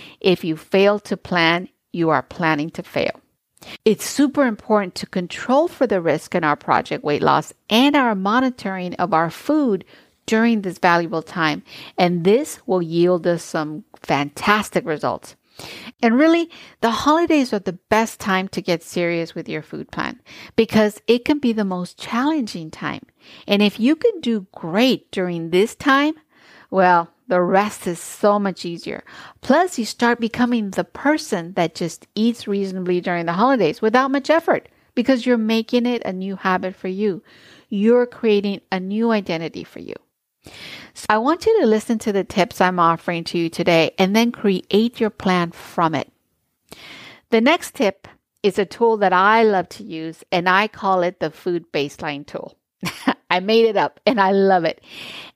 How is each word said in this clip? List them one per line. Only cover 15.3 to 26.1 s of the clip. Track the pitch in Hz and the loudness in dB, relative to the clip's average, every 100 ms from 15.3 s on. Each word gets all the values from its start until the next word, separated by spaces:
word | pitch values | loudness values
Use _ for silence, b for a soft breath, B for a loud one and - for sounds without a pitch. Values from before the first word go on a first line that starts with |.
| - _ B B B B B | -20 _ B B B B B
And | 240 240 | 2 4
really, | 320 339 330 B B B | 4 4 0 B B B
the | 233 | -2
holidays | 226 285 311 339 311 254 | 0 2 2 4 2 2
are | 208 | -2
the | 190 175 - | -6 -8 0
best | 214 226 - | 0 0 -4
time | 208 185 190 | -2 -2 -2
to | - | -6
get | 185 170 | -4 -4
serious | - 185 170 170 165 | -4 -4 -2 -2 -4
with | - 160 | -8 -8
your | 156 | -10
food | 151 151 - | -10 -14 -12
plan | - - - - B B - | -8 -8 -8 -18 B B -2
because | 226 220 214 - - | 2 4 2 0 0
it | 240 240 | 0 2
can | 294 | 0
be | 247 | 0
the | 220 196 | 0 -2
most | 180 175 - | -4 -8 -12
challenging | - 233 285 311 220 175 160 | -8 -4 -2 -2 -4 -8 -12
time. | - 147 135 - _ B B B | -10 -10 -10 -14 _ B B B
And | 202 | 2
if | 208 - | 2 2
you | 226 320 | 0 2
can | 480 392 | 0 0
do | 240 220 185 | -4 -4 -6
great | - 170 170 262 185 _ | -12 -6 0 2 0 _
during | - 180 170 165 | -6 -4 -4 -2
this | 180 220 - | 2 0 0
time, | 294 269 294 | 0 2 2